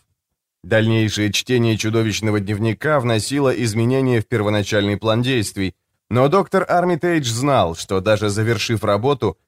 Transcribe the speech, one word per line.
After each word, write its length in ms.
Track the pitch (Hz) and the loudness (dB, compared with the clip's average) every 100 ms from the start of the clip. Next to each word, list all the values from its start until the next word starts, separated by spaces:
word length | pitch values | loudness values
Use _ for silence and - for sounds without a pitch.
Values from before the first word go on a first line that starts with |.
| _ _ _ _ _ _ | _ _ _ _ _ _
Дальнейшее 680 | 87 110 110 113 107 104 104 | 0 2 2 2 0 0 -2
чтение 460 | 98 - 123 117 110 | -2 0 0 2 0
чудовищного 640 | 110 113 110 92 110 104 | 0 0 0 -2 -2 -2
дневника 600 | 98 104 113 107 147 151 | -2 -2 -2 -2 -2 0
вносило 500 | 120 113 104 139 135 | 0 -2 -2 0 0
изменения 720 | 107 117 107 117 131 131 120 | 0 -2 0 0 2 2 0
в 40 | - | 0
первоначальный 680 | 117 104 107 98 107 101 101 | -2 0 0 0 0 0 0
план 240 | 110 110 | 0 0
действий, 540 | 123 131 98 - 95 - _ _ _ | 0 0 -2 -4 -6 -6 _ _ _
но 200 | 113 139 | 2 4
доктор 360 | 190 190 196 - | 2 2 -2 2
Армитейдж 640 | 175 180 170 175 165 127 | 0 2 0 0 0 -2
знал, 480 | 113 143 131 87 82 | -2 0 2 2 -2
что 240 | - 95 | -4 -2
даже 300 | 92 104 104 | 0 0 0
завершив 520 | 104 110 117 - 113 | -2 0 -2 -2 -2
работу, 540 | 104 101 123 143 107 - | 0 0 0 0 -2 -4